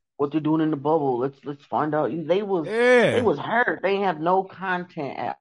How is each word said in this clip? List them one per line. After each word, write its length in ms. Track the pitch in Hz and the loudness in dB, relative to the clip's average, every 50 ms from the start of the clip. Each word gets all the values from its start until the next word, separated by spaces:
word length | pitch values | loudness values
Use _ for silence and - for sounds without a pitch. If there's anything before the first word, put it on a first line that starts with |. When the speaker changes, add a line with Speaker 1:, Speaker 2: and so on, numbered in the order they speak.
| _ _ _ - | _ _ _ -4
Speaker 1:
what 120 | 143 143 | -4 -2
they're 100 | 147 156 | -2 -2
doing 200 | 147 151 156 160 | 0 0 0 2
in 100 | 156 156 | 0 0
the 60 | 151 | -2
bubble. 420 | 139 131 147 165 165 143 135 123 117 | -2 0 0 2 2 2 0 0 0
Let's, 180 | 127 139 139 _ - | -2 -4 -6 _ -12
let's 200 | 135 147 139 - | -14 -14 -14 -10
find 300 | _ 107 117 147 156 151 | _ -2 -2 -2 0 0
out." 160 | 151 147 113 127 | 0 0 -2 -2
They 300 | 170 160 143 170 196 214 | -4 -2 0 0 0 0
was, 260 | 196 196 175 151 170 | 0 -2 -2 -2 -2
Speaker 2:
Yeah. 480 | 214 233 240 247 247 247 220 156 113 | 0 2 4 6 6 6 6 4 4
Speaker 1:
they 60 | - - | 2 2
was 140 | 202 156 143 | 2 0 0
hurt. 420 | - 143 208 233 247 202 165 - - | -2 -2 0 0 2 0 0 -2 0
They 80 | 185 196 | 0 0
ain't 100 | 196 202 | 0 0
have 160 | 190 165 151 | 0 -2 0
no 240 | 156 170 185 190 185 | 0 2 2 2 0
content 760 | 190 - 170 180 190 180 180 175 180 - 170 147 131 - - | -2 -8 -10 -6 -4 -4 -4 -4 -8 -8 -8 -8 -6 -6 -6
at 200 | 120 107 - - | -6 -6 -8 -8